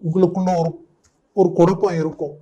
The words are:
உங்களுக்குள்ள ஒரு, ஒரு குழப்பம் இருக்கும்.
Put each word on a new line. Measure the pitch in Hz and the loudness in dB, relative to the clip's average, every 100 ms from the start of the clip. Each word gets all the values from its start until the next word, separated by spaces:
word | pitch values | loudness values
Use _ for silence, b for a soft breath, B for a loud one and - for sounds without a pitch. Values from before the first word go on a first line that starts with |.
| 170 | -2
உங்களுக்குள்ள | 175 180 190 185 180 | 2 2 2 -2 0
ஒரு, | 165 - - _ _ _ _ - | -2 -6 -20 _ _ _ _ 0
ஒரு | 180 - | 0 4
குழப்பம் | 175 190 196 170 | 2 2 -2 -2
இருக்கும். | 156 147 147 - | -4 -6 -12 -12